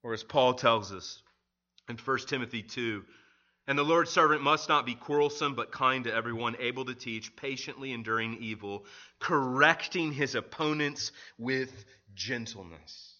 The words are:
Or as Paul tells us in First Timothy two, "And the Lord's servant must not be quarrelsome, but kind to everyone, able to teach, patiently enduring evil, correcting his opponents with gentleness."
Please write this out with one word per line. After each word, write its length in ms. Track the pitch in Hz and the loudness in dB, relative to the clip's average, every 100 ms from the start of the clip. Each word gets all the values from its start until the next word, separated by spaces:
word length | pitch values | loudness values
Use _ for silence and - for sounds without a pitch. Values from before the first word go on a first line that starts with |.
Or 100 | 120 | -6
as 100 | 110 | -6
Paul 300 | - 147 127 | 2 4 6
tells 400 | 123 120 117 98 | 6 4 4 0
us 300 | 95 - - _ _ _ _ _ _ - | -10 -12 -16 _ _ _ _ _ _ -14
in 80 | 120 | -10
First 320 | - 131 - | -2 -2 -2
Timothy 320 | 135 117 120 | -4 -4 -8
two, 420 | 104 - 117 104 92 - _ _ _ _ - | -8 -4 -4 -4 -10 -20 _ _ _ _ -4
"And 140 | 143 | 0
the 40 | |
Lord's 280 | 147 165 170 | 4 4 4
servant 320 | 185 156 151 | 4 6 6
must 260 | 139 151 - | 4 2 4
not 160 | 147 123 | 2 2
be 80 | |
quarrelsome, 640 | 120 - 147 147 147 147 127 | -8 0 2 2 2 -4 -2
but 160 | 113 | -8
kind 320 | - 131 131 | 0 2 2
to 100 | 120 | 0
everyone, 420 | 113 117 113 117 117 | -2 -2 -2 -4 -2
able 260 | 123 127 127 | -4 -4 -8
to 80 | |
teach, 420 | 123 123 110 - - | -8 -8 -8 -10 -10
patiently 580 | 139 131 - 135 135 | -8 -6 -10 -10 -8
enduring 500 | 120 113 113 113 117 | -6 -2 0 -2 -6
evil, 420 | 113 107 101 101 - - - _ | -6 -6 -6 -8 -10 -20 -20 _
correcting 920 | - 160 131 127 147 165 - 185 156 | 0 2 2 6 6 6 0 -2 -2
his 240 | 139 139 120 | 0 -2 -2
opponents 760 | - - 151 151 147 - - - - - | -6 -4 -2 0 -2 -4 -10 -10 -20 -10
with 440 | 120 131 131 98 - _ _ | -2 -2 -2 -10 -20 _ _
gentleness." 1000 | 98 101 123 110 98 90 80 - - - | -12 -6 -6 -6 -12 -14 -18 -20 -20 -20